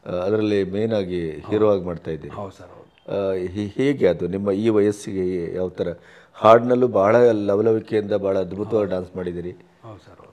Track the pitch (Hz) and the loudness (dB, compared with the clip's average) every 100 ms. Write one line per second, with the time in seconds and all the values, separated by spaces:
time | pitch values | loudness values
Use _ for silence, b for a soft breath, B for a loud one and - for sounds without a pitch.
0 | - 90 95 107 107 101 92 98 113 110 | -8 -6 -2 0 0 0 0 -2 -2 -2
1 | 90 90 82 76 78 107 107 98 87 82 | -2 -6 -6 -10 -4 2 2 2 -2 -10
2 | - 80 73 78 98 - - 85 - _ | -8 -10 -10 -14 -14 -16 -20 -20 -20 _
3 | - 98 98 92 90 98 104 - 135 131 | -8 -4 -2 -4 -6 -6 -6 -2 -2 2
4 | 90 82 87 98 101 98 113 107 104 101 | 2 2 -4 -2 -2 0 2 4 2 0
5 | - 95 92 92 82 87 92 - 90 82 | -8 -4 -4 -4 -6 -6 -6 -4 -6 -8
6 | B B B - 107 117 120 123 123 104 | B B B 2 8 8 6 2 2 4
7 | 101 120 120 107 101 101 113 110 107 110 | 4 6 6 4 0 2 2 0 0 -4
8 | 101 104 95 95 92 98 104 113 98 92 | -2 -2 0 -2 -4 -6 -2 -2 0 -4
9 | 90 95 90 87 87 90 - _ 110 98 | -6 -8 -8 -8 -10 -14 -20 _ -20 -20
10 | - - - | -20 -20 -20